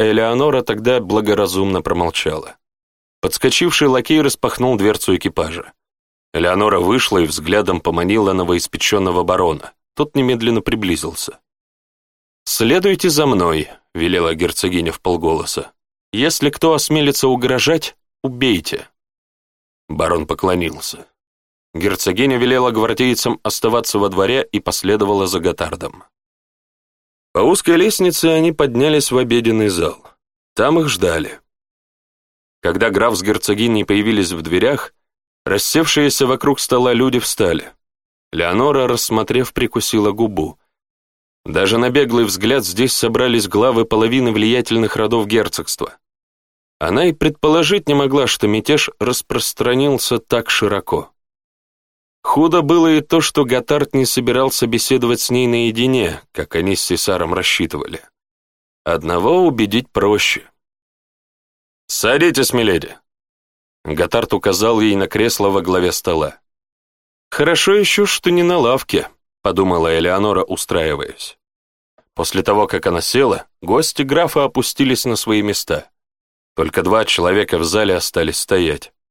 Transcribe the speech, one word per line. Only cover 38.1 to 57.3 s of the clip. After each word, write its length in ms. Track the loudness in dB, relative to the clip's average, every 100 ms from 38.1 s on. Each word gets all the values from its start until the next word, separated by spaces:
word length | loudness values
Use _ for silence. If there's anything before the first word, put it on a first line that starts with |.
| _ -10
Леонора, 560 | -4 0 2 2 2 0
рассмотрев, 640 | -2 -2 -2 0 -2 -2
прикусила 580 | -2 -4 -2 -2 0 0
губу. 460 | 0 -2 -2 -6 -8 _ _ _ _ _ _ _ _ -6
Даже 320 | -2 0 2
на 140 | 2
беглый 340 | 2 2 2 0
взгляд 400 | 0 0 0 -2
здесь 280 | -2 -2
собрались 540 | 0 -2 0 0 0 0
главы 380 | 0 2 2 2
половины 460 | 2 2 2 0
влиятельных 640 | 0 0 0 0 0 0 -2
родов 320 | 0 0 0
герцогства. 720 | 0 0 -4 -8 -8 -10 -12 _ _ _ _ _ _ _ -8
Она 280 | -2 0 0
и 60 |
предположить 720 | 0 -2 0 2 2 2 0 2
не 60 |
могла, 340 | 2 2 2 0
что 200 | 0 0
мятеж 420 | 0 2 0 0 -4
распространился 1200 | -4 -4 -4 -6 -4 -4 -2 0 2 0 -2 -4
так 320 | -2 -2 0
широко. 640 | 0 0 -2 -2 -6 -6 _ _ _ _ _ _ _ _ _ _ _
Худо 400 | -2 2 4 4
было 280 | 4 4 4
и 100 | 2
то, 200 | 2 0
что 240 | 2 0 2
Готард 480 | 0 0 0 0
не 120 | 0 0
собирался 600 | 0 0 0 0 0 -2
беседовать 560 | 0 0 0 2 -2
с 80 | 0
ней 160 | 0 2
наедине, 760 | 2 0 0 0 0 -2 -6 -14
как 240 | -10 -6 -2
они 200 | -2 -2
с 60 |
Сесаром 520 | -2 -2 -2 -2 -2